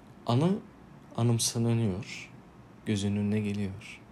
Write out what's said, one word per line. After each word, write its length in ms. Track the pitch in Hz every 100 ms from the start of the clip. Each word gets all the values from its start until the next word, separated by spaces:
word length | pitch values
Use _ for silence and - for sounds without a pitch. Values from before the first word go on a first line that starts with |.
| - - -
Anı 320 | 120 170 214 - - - - - -
anımsanıyor, 1120 | 120 117 - 117 117 117 110 90 - - - - - - - - -
gözünün 300 | 104 101 101
önüne 240 | 104 107
geliyor. 600 | 104 101 98 98 - - -